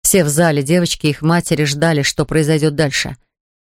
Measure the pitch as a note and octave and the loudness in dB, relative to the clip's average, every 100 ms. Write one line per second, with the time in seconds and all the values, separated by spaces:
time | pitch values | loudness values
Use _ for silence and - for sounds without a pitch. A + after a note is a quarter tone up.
0 | - G3 D3+ C#3+ E3+ D3 C3+ F3+ E3+ - | 2 2 2 2 2 0 0 0 0 -2
1 | D3+ C#3 D#3 E3+ - D3+ D3 C#3+ E3 D3+ | -2 0 0 0 0 -2 0 0 0 0
2 | C#3 - D3 D#3 D3 D#3 D#3 D3 D3 - | -2 -2 -2 0 2 2 0 0 -2 -2
3 | B2+ B2+ _ _ _ _ _ | -8 -12 _ _ _ _ _